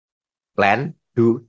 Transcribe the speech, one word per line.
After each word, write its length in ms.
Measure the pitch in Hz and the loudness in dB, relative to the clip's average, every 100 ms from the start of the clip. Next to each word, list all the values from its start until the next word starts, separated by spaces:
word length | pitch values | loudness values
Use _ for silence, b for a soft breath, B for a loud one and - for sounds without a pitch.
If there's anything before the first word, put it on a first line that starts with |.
| _ _ _ _ _ - | _ _ _ _ _ -2
plan, 400 | 98 113 143 - _ | 0 0 -4 -12 _
do, 320 | - 117 117 | -2 0 -2